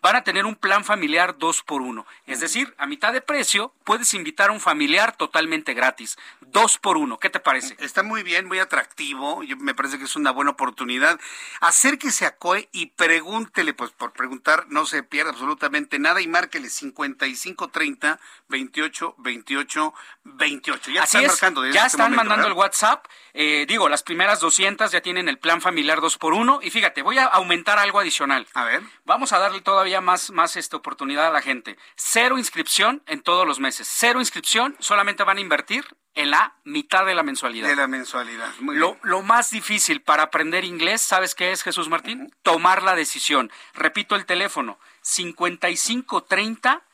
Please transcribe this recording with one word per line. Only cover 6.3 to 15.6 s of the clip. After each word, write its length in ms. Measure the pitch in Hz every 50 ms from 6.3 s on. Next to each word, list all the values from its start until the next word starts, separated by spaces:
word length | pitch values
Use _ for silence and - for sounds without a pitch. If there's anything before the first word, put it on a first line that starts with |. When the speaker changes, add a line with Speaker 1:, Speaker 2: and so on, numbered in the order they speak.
| - _
Speaker 1:
Dos 360 | - _ - 202 226 214 -
por 220 | - - 202 180 160
uno. 200 | 151 131 117 -
¿Qué 120 | - 117
te 100 | - -
parece? 340 | - 151 135 127 127 135 117 -
Speaker 2:
Está 220 | 147 135 - -
muy 200 | 190 214 220 220
bien, 240 | 196 180 170 175 190
muy 120 | 185 185 185
atractivo. 840 | 190 185 - - - - - - 156 139 143 131 139 143 160 185
Yo, 140 | 165 139 135
me 180 | 131 143 139 131
parece 240 | 135 139 139 135 135
que 60 | 135
es 100 | 135 -
una 160 | 156 147 139
buena 200 | 127 131 143 143
oportunidad. 680 | 139 - 135 127 123 - 131 120 123 127 139 156 170 156 - - - - - - - -
Acérquese 680 | - 170 170 - - 262 294 277 - 277 - - 185
a 100 | 151 -
coe 320 | _ - 175 185 202 214 _
y 140 | - 185 170
pregúntele, 840 | - _ - 175 165 165 165 156 170 208 226 226 - _ - 175 151 131
pues, 160 | - 120 113
por 220 | _ _ 123 120
preguntar 540 | _ - 127 127 131 127 _ 151 156 156 - -
no 160 | 147 151 156
se 160 | 147 156 147
pierde 280 | 135 _ - 147 156 160
absolutamente 680 | 139 123 131 139 151 -